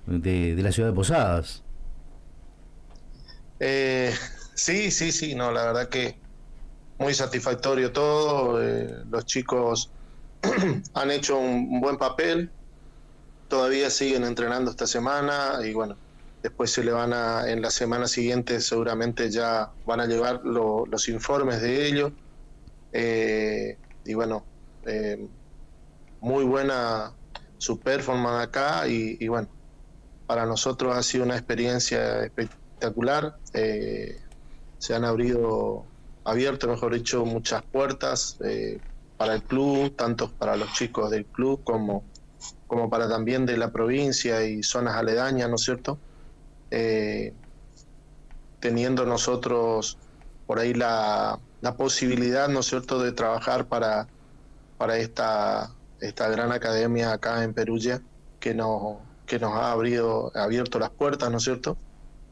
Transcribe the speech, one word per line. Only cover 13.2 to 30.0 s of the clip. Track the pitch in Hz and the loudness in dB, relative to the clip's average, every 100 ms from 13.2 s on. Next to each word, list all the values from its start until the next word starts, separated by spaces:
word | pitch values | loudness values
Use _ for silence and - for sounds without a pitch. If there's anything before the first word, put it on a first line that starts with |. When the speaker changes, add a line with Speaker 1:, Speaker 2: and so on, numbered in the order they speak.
| - - - | -20 -16 -2
Speaker 2:
todavía | 135 131 139 139 | 2 4 4 2
siguen | - 139 131 | 2 2 2
entrenando | 123 120 120 127 123 | 2 0 0 2 0
esta | - 117 | 0 -2
semana | 120 123 143 143 143 139 139 | 0 0 2 2 2 0 0
y | 110 | -2
bueno, | 107 107 101 - - - - | -2 -4 -6 -16 -20 -20 -8
después | 110 - 117 | -6 -2 0
se | - | 2
le | 117 | 2
van | 117 120 | 2 2
a, | 120 113 113 120 | 0 0 0 0
en | 113 | 0
la | 113 | 0
semana | - 120 120 117 | 0 0 0 0
siguiente | 123 120 123 120 120 | 0 2 2 0 0
seguramente | - 117 117 113 117 113 117 | 0 0 2 0 0 0 0
ya | 110 117 113 107 - | 2 2 2 0 -4
van | - 117 | -2 0
a | 117 | 2
llevar | 117 123 123 | 2 2 0
lo-, | 135 117 110 110 120 | 0 2 2 2 0
los | 110 - | -2 -2
informes | 113 - 143 131 113 | -2 0 2 2 2
de | 120 131 147 | 2 2 2
ellos. | 143 143 143 - - - - - - - | 2 0 -4 -18 -20 -20 -20 -20 -20 -6
Eh, | 120 117 113 110 107 107 107 107 - - - | -2 2 2 2 2 0 0 -2 -6 -16 -14
y | - | -4
bueno, | 110 113 107 - - - - 113 | -2 0 -2 -6 -20 -20 -12 -6
eh, | 107 107 104 104 - - - - - - - - - | -2 -2 -4 -8 -16 -20 -20 -20 -20 -20 -20 -20 -8
muy | 117 135 | 0 2
buena | 127 135 139 131 117 110 110 - - - - - | 4 2 2 0 0 -2 -4 -10 -16 -18 -16 -8
su | - 113 | -6 -2
performance | 127 139 131 127 120 120 117 | 0 0 2 0 2 0 -2
acá | 135 139 165 139 | 0 0 0 0
y, | 117 110 - | 0 -2 -4
y | 113 | -2
bueno, | 117 110 - - - - - | -2 -2 -10 -20 -20 -20 -20